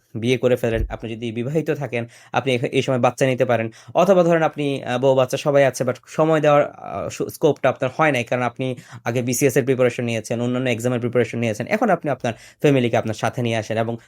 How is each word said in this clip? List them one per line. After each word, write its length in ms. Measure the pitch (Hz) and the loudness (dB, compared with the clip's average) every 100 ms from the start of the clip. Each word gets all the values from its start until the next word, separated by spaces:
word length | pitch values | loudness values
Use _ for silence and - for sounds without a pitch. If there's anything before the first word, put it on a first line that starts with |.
| _ | _
বিয়ে 220 | 113 117 123 | -4 -2 2
করে 200 | 123 120 | 2 2
ফেলেন, 300 | 117 113 - | 0 -2 -4
আপনি 240 | 110 113 | -6 -10
যদি 200 | 113 117 | -8 -8
বিবাহিত 380 | 113 120 156 156 | -6 -4 -4 -4
থাকেন, 360 | 135 127 123 120 - - | -6 -4 -6 -8 -14 -4
আপনি 220 | 127 127 | -2 0
এখ-, 180 | 120 139 | 0 0
এই 100 | 135 | -2
সময় 160 | 135 127 | 0 0
বাচ্চা 280 | 123 - 131 | 0 2 0
নিতে 180 | 127 | 2
পারেন, 260 | 123 113 113 - - | 0 0 -2 -8 -4
অথবা 280 | 160 180 185 | 0 4 4
ধরেন 200 | 170 165 | 4 4
আপনি, 420 | 156 147 143 135 | 2 -2 -4 -4
আহ, 140 | 113 123 | -4 0
বউ 160 | 135 | 4
বাচ্চা 220 | 131 127 131 | 4 2 0
সবাই 280 | 151 143 | 2 4
আছে, 200 | 135 - | 4 2
but 100 | 127 123 - | -4 -4 -8
সময় 340 | - 160 156 | 0 2 4
দেওয়ার, 300 | 147 147 - | 4 4 2
আহ, 380 | - 50 87 82 | -4 -10 -8 -8
সু-, 200 | - - | -6 -8
স্কোপটা 400 | - 156 139 131 | 0 0 2 0
আপনার 220 | - 127 - | 0 -4 2
হয় 160 | 156 | 2
নাই, 120 | 127 | 2
কারণ 180 | 117 123 | 0 -2
আপনি 340 | 120 - 131 123 - 120 | -2 -4 -8 -8 -12 -8
আগে 180 | 120 123 | -4 -2
বিসিএস 340 | 120 123 139 139 | -2 2 2 2
এর 80 | |
প্রিপারেশন 400 | 127 131 123 - | 2 2 2 0
নিয়েছেন, 360 | 120 113 - 117 | -4 -4 -4 -4
অন্যান্য 300 | 120 123 131 | -2 -2 -2
এক্সামের 300 | 113 123 123 | -2 -2 -2
প্রিপারেশন 380 | 120 123 117 120 | 0 0 -2 -2
নিয়েছেন, 280 | 117 104 - | -4 -4 -4
এখন 240 | 214 233 | -2 0
আপনি 200 | 170 151 | 0 -2
আপনার 220 | 127 120 - - - | -4 -6 -8 -16 0
ফ্যামিলিকে 360 | 151 139 120 117 | 2 4 2 0
আপনার 180 | 110 | -2
সাথে 280 | 104 117 - | -4 -4 -2
নিয়ে 140 | 120 113 | -2 -2
আসেন 220 | 107 110 | -2 -2
এবং 180 | 113 117 | -2 -6